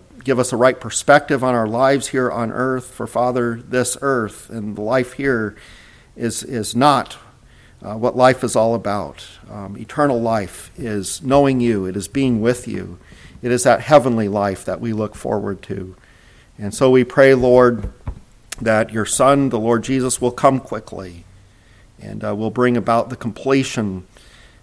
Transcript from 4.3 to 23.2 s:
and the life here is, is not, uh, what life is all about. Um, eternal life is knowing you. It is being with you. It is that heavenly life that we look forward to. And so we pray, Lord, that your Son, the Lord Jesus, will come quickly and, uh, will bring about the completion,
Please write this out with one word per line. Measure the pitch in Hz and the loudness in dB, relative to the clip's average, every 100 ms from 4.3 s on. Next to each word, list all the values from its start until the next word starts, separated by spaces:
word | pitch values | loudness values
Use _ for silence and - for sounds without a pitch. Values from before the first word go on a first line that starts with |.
| - - | -8 -14
and | 113 104 101 | -10 -8 -6
the | |
life | 107 131 123 | -2 -2 -2
here | - 139 117 104 - - - - - _ 117 | -4 -2 -2 -4 -8 -20 -20 -20 -20 _ -8
is, | 117 - | -6 -6
is | - 120 98 117 | -8 -8 -4 2
not, | 147 131 - - - _ - - - - | 4 2 -2 -12 -20 _ -20 -20 -20 -18
uh, | 98 | -14
what | 110 120 123 | -4 -2 4
life | 127 127 | 4 4
is | 120 117 | 0 0
all | 113 | 2
about. | 113 101 101 76 - - - - | 0 -2 -4 -6 -12 -20 -20 -18
Um, | 104 98 101 | -16 -14 -14
eternal | - - 143 120 | -8 0 2 2
life | 113 110 90 - - - | 0 -2 -4 -12 -18 -10
is | 120 104 92 - | -6 -6 -6 -8
knowing | 131 143 139 131 | 2 4 4 2
you. | 120 104 | 2 0
It | 92 98 | -2 -6
is | 92 | -6
being | 139 135 110 | -2 0 2
with | 117 123 113 | 0 -2 -6
you. | 101 92 87 - - - - | -10 -10 -16 -20 -20 -20 -10
It | 120 | -2
is | 120 | 2
that | 127 110 | 4 2
heavenly | - 147 127 113 104 | 6 4 6 0 0
life | 104 101 92 | -2 -2 -4
that | - 87 | -8 -6
we | 117 | -4
look | 107 104 | -4 -6
forward | - 127 107 101 95 | -6 -4 -4 -4 -8
to. | - 95 92 - _ _ _ - _ - | -10 -10 -10 -16 _ _ _ -20 _ -12
And | 101 | -10
so | - 131 | 0 4
we | 127 | 6
pray, | 123 143 135 | 4 6 6
Lord, | 131 123 127 123 110 101 - - - - _ _ - | 6 6 6 6 4 -6 -12 -14 -14 -20 _ _ -6
that | 113 110 110 | 0 0 0
your | 110 | -4
Son, | 101 - 135 139 135 | -4 2 4 4 2
the | 113 | 0
Lord | 113 117 | 0 0
Jesus, | 127 135 127 - | 0 -2 -2 -2
will | 123 | -2
come | 123 139 131 | 2 2 2
quickly | - 110 - 90 92 85 - - _ _ _ - - - | -4 -12 -10 -14 -14 -16 -20 -20 _ _ _ -20 -20 -18
and, | 104 104 | -14 -8
uh, | 107 104 | -6 -4
will | 110 | -4
bring | 120 123 120 | 0 2 2
about | 98 117 107 | 0 0 -2
the | |
completion, | 123 | -8